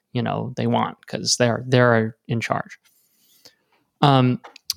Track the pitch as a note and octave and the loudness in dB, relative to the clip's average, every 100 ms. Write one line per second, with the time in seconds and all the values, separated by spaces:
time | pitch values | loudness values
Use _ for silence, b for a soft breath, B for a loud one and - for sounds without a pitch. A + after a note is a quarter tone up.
0 | _ B2+ A2+ G2+ A2 B2+ A#2 A#2 G#2+ - | _ -6 -4 -6 -8 -6 -2 0 -2 -6
1 | - - F#2+ - A#2+ A2+ B2+ B2+ B2 A2+ | -12 -10 -4 0 0 -2 0 4 4 4
2 | A2 - - A#2 - - - - _ _ | 0 -6 -6 -6 -4 -6 -6 -16 _ _
3 | _ _ b b b b b b b _ | _ _ b b b b b b b _
4 | D3 C3+ B2+ B2+ - - _ | 4 4 4 0 -6 -20 _